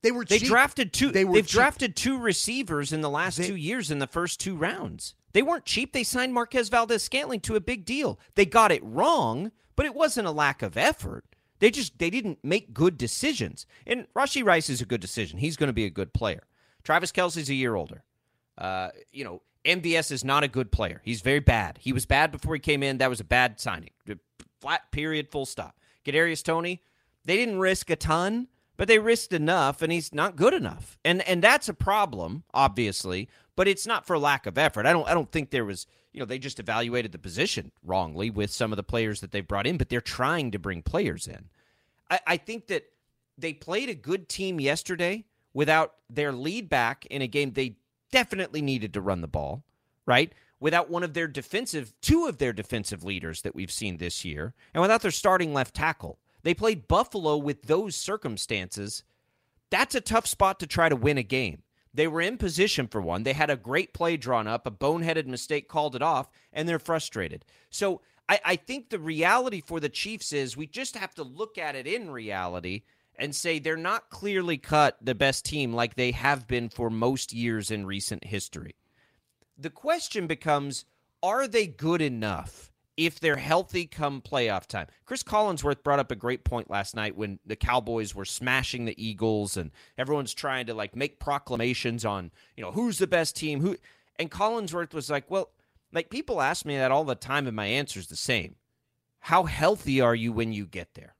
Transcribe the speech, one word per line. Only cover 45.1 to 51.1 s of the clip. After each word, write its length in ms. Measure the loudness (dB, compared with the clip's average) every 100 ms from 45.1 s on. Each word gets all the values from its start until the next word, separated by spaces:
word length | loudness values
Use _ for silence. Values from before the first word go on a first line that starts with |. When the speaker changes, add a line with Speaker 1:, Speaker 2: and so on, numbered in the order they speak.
| -2 -8 _ _
Speaker 2:
without 420 | -2 4 4 4 _ _
their 220 | -2 -2
lead 380 | -2 -4 -6 -2
back 360 | 0 0 -2 -8
in 140 | -6
a 60 | -2
game 260 | 0 0
they 240 | 0 -4 -6 _ _ _
definitely 500 | 0 0 -4 -4 -2
needed 320 | -2 -2 -4
to 80 | -4
run 200 | -2 -2
the 60 | -4
ball, 360 | -4 -4 -8 -12 _ _ _ 2
right? 260 | 4 4 -4 _ _
Without 300 | 0 2 0
one 140 | -2
of 100 | -4